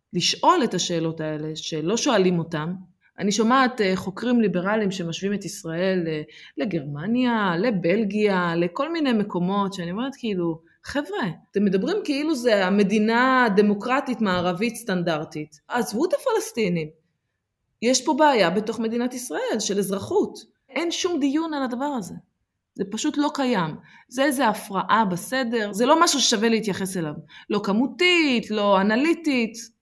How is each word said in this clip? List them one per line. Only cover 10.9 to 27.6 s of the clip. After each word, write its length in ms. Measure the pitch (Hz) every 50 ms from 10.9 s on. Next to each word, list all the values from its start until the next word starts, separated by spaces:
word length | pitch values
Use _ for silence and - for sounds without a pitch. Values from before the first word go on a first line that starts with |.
| - 277 294 294 403 403 277 180 156 - _ _
אתם 140 | - 202 208
מדברים 320 | 196 190 190 202 285 403 427 -
כאילו 320 | - 285 269 302 320 330
זה 300 | 247 240 247 214 202 190
המדינה 800 | 180 190 208 202 180 214 214 214 220 226 233 254 262 262 254 247
הדמוקרטית 760 | 226 190 202 208 208 202 202 - 247 247 277 277 277 240 -
מערבית 540 | 220 196 180 180 170 180 180 170 220 240 233
סטנדרטית. 840 | - - - 185 180 170 175 160 151 160 160 - 151 151 - - - _ -
עזבו 380 | 147 240 233 - 196 220 320
את 80 | 381 -
הפלסטינים. 760 | 554 - 539 453 427 440 - - 247 220 180 175 165 156 151 - _ _ _ _ _ _ _ _ _ _ _ _ _ _ _ _ -
יש 240 | - 240 262 254 -
פה 80 | 330 311
בעיה 360 | 262 311 294 269 220 185 165
בתוך 300 | 180 214 208 - 220 240
מדינת 340 | 226 220 226 240 240 247 269
ישראל 460 | 247 247 - 302 349 508 494 339 220
של 200 | 208 - 196 196
אזרחות. 600 | 196 165 190 196 208 - 339 403 294 - - - - _ _ _ _ _
אין 220 | 269 269 339 339
שום 280 | 320 - - 359 349 285
דיון 340 | 269 277 269 311 330 330 302
על 100 | 285 269
הדבר 220 | 247 247 233 277
הזה. 280 | 294 285 247 180 170 170 175 - _ _ _ _ _ _ _ _ _ _
זה 80 | - 190 190
פשוט 260 | 196 220 - 302 294 294
לא 120 | 294 294 294
קיים. 420 | - 277 247 240 190 165 151 - - - - - - - _
זה 160 | - 262 269
איזה 240 | 302 262 262 269 220
הפרעה 580 | 208 208 - - 196 185 175 190 - 220 226
בסדר, 680 | 190 175 170 - - 254 262 262 226 240 233 214 202 202
זה 120 | 196 247
לא 180 | 262 311 320 339
משהו 180 | 330 320 269
ששווה 280 | - - 240 202 220 226
להתייחס 480 | 226 220 220 208 180 - 196 185 185 185
אליו. 160 | 160 151 147 - - - - - - -
לא 100 | 214 202